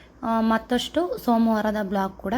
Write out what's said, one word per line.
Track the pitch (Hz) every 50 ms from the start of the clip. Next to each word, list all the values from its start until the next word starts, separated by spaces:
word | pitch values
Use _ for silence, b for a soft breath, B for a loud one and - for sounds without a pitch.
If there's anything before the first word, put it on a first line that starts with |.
| B B B - -
ಆ, | 226 226 226
ಮತ್ತಷ್ಟು | 220 226 220 220 226 - 247 240 - - - 294 349 359 508 427 -
ಸೋಮವಾರದ | - 233 226 226 226 226 214 208 214 208 214 208
ಬ್ಲಾಗ್ | 185 202 196 190 190 190
ಕೂಡ | - - 196 208